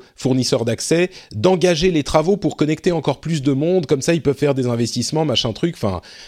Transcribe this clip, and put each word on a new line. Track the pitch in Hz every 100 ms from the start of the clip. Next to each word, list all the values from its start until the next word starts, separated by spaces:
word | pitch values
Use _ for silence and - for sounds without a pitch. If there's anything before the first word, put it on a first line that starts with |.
| - -
fournisseurs | 131 131 123 131
d'accès | 117 110 - 165 180 - - 104
d'engager | 170 185 180 170 185
les | 165
travaux | 139 156 156 202
pour | 151 -
connecter | 151 156 -
encore | 170 151 135
plus | 151 160
de | 135
monde, | 135 160 185 151
comme | 143
ça, | 131
ils | 170
peuvent | 143 135
faire | 147 135
des | 123
investissements, | 117 117 123 120 156 160
machin | 110 123
truc. » | 104 175 -
Enfin, | 107 92 - -